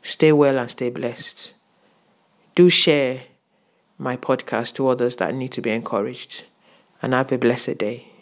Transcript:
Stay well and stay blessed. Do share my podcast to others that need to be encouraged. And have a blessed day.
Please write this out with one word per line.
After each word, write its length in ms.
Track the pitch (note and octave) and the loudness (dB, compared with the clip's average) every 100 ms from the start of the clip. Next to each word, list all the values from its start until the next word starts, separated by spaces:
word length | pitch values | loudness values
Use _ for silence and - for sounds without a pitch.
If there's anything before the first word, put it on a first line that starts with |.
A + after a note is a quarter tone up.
Stay 300 | - - D#3 | -10 2 4
well 260 | D3+ C#3+ C3+ | 6 4 2
and 100 | A#2+ | -4
stay 200 | - B2 | -4 -6
blessed. 640 | C3 B2 A2+ - - - _ _ _ _ _ _ _ _ _ _ - | -4 -8 -8 -14 -14 -18 _ _ _ _ _ _ _ _ _ _ 6
Do 140 | F3+ | 6
share 540 | E3+ - D3 C3+ C3 - _ _ _ _ _ _ _ | 6 4 4 2 -4 -10 _ _ _ _ _ _ _
my 200 | B2+ B2 | -8 -6
podcast 580 | - B2+ - A2+ A#2+ - | -2 -2 0 -4 -4 -2
to 140 | C3+ | 0
others 260 | B2 A#2+ B2 | 0 -2 -2
that 180 | F2 | -4
need 200 | C3 C3 | -4 -6
to 80 | - | -6
be 100 | A#2+ | -4
encouraged. 720 | A2 A2+ G#2 G#2+ B2+ - - - _ _ _ _ _ | -4 -2 -4 -4 -8 -16 -18 -18 _ _ _ _ _
And 120 | - | -2
have 180 | B2+ C3 | 0 0
a 60 | C3 | 2
blessed 400 | A#2+ B2 - - | 2 0 -4 -4
day. 320 | G#2 A#2+ - _ | -6 -6 -16 _